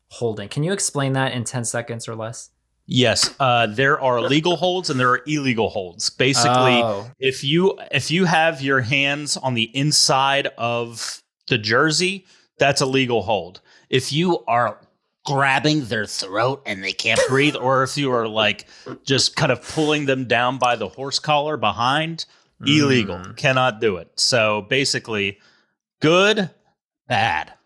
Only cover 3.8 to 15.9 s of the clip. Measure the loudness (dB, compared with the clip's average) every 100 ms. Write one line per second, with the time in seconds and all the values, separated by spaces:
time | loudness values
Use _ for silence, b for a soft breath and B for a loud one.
3.8 | 2 2 0 0 2 0 0 0 0 -2
4.8 | -2 0 2 2 0 -2 0 0 0 -2
5.8 | -8 -6 -8 0 2 4 4 4 4 4
6.8 | 2 -2 -8 -4 -4 -2 0 2 2 0
7.8 | -4 -4 0 0 2 2 2 0 0 0
8.8 | 2 0 0 -2 -4 -4 -2 -2 -2 -2
9.8 | 0 2 2 2 2 0 -2 -4 -4 -4
10.8 | -6 -8 -12 -12 _ _ -4 -2 2 2
11.8 | 4 2 -2 -4 b b b _ 2 2
12.8 | 2 2 2 0 0 -2 -4 -14 b b
13.8 | b -2 0 0 0 0 0 0 0 -4
14.8 | _ _ _ _ -4 0 2 2 2 0
15.8 | -2